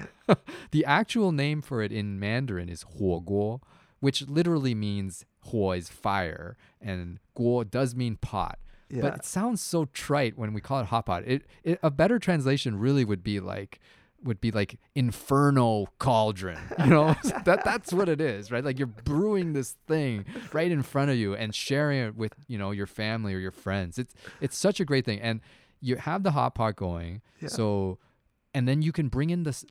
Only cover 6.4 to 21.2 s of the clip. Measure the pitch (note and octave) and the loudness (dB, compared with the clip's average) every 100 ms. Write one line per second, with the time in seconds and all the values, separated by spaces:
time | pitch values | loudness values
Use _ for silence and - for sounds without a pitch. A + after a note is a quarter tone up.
6.4 | E2 A#2+ _ _ A2+ F2+ F2 F2+ _ - | -14 -16 _ _ -8 -8 -8 -12 _ -2
7.4 | A#2+ B2 G#2+ B2 C3+ B2 B2 G#2+ - G2+ | 2 2 0 -2 -2 -2 -4 -4 -6 -4
8.4 | F2 - - - _ C3 C3+ - - F#3 | -4 -6 -16 -20 _ -4 -2 -4 -6 -2
9.4 | A#3 A3 - E3+ D3 - - D3 B2 - | -2 -2 -2 -2 -2 -6 0 0 0 -2
10.4 | A2 G#2+ - C3+ G#2+ A#2 - F2+ A#2+ C3+ | -6 -6 -4 -4 0 -2 -2 -4 0 -2
11.4 | - - - F3 D#3 C#3 F3 A#3+ - E3 | -2 -8 -2 0 0 4 4 4 2 2
12.4 | C3 C#3 B2+ G2+ A#2+ C#3 A2 G2 G2+ G2+ | 2 2 0 0 2 4 2 0 -2 -4
13.4 | F#2 G2 G2+ - _ - _ _ B2+ G#2+ | -4 -8 -10 -16 _ -20 _ _ -6 -2
14.4 | A#2 G#2+ G2+ - _ C#3+ B2 - - C#3+ | 0 0 -2 -4 _ 0 0 -2 2 6
15.4 | C#3+ C#3 A#2 G#2+ F#2+ _ C3+ A2+ G#2+ F#2+ | 6 6 4 2 -2 _ 2 4 4 0
16.4 | F#2+ E2 - - C#3 D#3 D#3 D3+ C4 - | -6 -8 -8 2 6 8 8 4 0 0
17.4 | F3 F#3 - A3 - F3+ F#3 D3+ D#3 G2+ | 2 2 2 -2 0 0 2 2 0 -4
18.4 | G2+ A#2+ C#3 C3 C3 A2 - D3 G#3 G3+ | -4 -4 -2 -2 -4 -4 -2 0 2 0
19.4 | E3+ C#3+ B2+ - - D#3 C#3 A2 G2 B3 | 0 -2 -4 -10 -2 0 0 -2 -6 -12
20.4 | - D3+ F3 D#3 C3 C#3 C#3+ B2+ | -6 -2 2 0 0 0 2 2